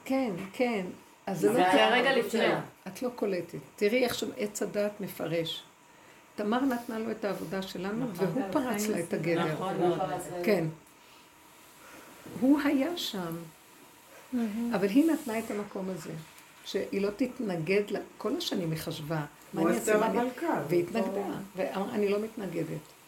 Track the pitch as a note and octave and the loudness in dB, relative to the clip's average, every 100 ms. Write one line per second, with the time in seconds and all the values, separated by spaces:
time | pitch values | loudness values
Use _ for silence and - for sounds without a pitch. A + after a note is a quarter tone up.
0 | - C4 B3 F3 F#3+ - B3 A3 F3+ - | -2 0 0 -4 -6 -2 0 0 -4 -10
1 | - - - F3 G3+ A#3+ F4+ C#4 A3 B3 | -18 -14 -8 -2 2 4 6 6 6 6
2 | C4+ B3 G#3 A3 F#3 D#3+ - - F#3+ - | 4 4 2 2 2 2 -4 -12 -14 -6
3 | B3 B3 G#3 F3+ F3 D3+ - - G#3 B3 | -6 -2 -2 -2 -4 -10 -14 0 2 4
4 | B3 - G#3+ - G#3 - G3+ G#3 G#3 G#3 | 2 0 -4 -4 -4 -4 -4 0 -2 -4
5 | F#3 - E3+ E3+ D#3+ - - - - - | -8 -6 -2 0 -2 -6 -12 -20 -20 -20
6 | - - - - G#3 B3 C#4 A#3+ A#3+ A3 | -20 -20 -12 -4 0 2 2 0 -4 -4
7 | A3+ G#3+ G#3 F#3+ F#3 F#3+ F#3+ F3 F#3+ A3 | -4 -4 -4 -4 -4 -4 -4 -6 -4 -4
8 | B3+ F3 F#3 G3+ - D#4 B3+ G#3 G#3+ F#3 | -4 -2 -2 0 0 0 0 0 0 -2
9 | D#3+ F3+ D#3+ E3+ D#3+ D3+ F#3 E3 F3 E3 | -2 -2 0 2 2 -2 -2 2 2 2
10 | - F3+ - F3+ F3+ G3 D#3+ - - - | 0 -4 -6 -2 2 2 2 -4 -14 -20
11 | - - - - - - - - - - | -20 -20 -20 -20 -20 -20 -20 -20 -20 -20
12 | - - - - B3+ D4 C#4 C#4 D4 F4 | -20 -20 -14 2 4 6 4 2 2 -2
13 | - G3 E3+ E3 D#3+ - - - - - | -4 -4 -4 -6 -10 -16 -20 -20 -20 -20
14 | - - - B3 A3+ G#3 A#3 A3 G3 A#3 | -20 -20 -6 -2 -2 -2 0 2 4 6
15 | D#4+ D4 - A3 A3 G#3 G#3 G3+ F#3 F3 | 6 4 0 -4 -2 -4 -6 -6 -6 -6
16 | E3 D#3+ D#3+ - - - - G3 - G3 | -8 -10 -12 -20 -20 -18 -6 -4 -2 0
17 | G3 G#3 B3+ - A3 F3 D#3 G3 G3+ F#3 | 0 0 -2 -2 -2 -2 2 2 2 -2
18 | - - G#3+ D#4+ - G#3+ E3 D#3+ - D#3+ | -6 -6 -4 -2 -2 -2 -2 -2 -4 -6
19 | D3 D#3+ D3 - - - E3 A#3 A3 G#3+ | -4 -4 -4 -10 -6 2 4 4 4 4
20 | G#3+ G3 B3+ - E4 G3+ C#3+ F3 E3+ A3 | 4 2 0 0 0 0 2 2 2 0
21 | F#3+ G3 F#3+ - - F3+ F#3 F#3+ G#3 A#3 | 0 -2 -4 -6 -6 -4 -4 -2 -2 0
22 | G3+ G3+ A3 A3+ F#3+ E3 D#3+ D#3 - - | 2 2 -2 -6 -6 -4 -4 -6 -12 -18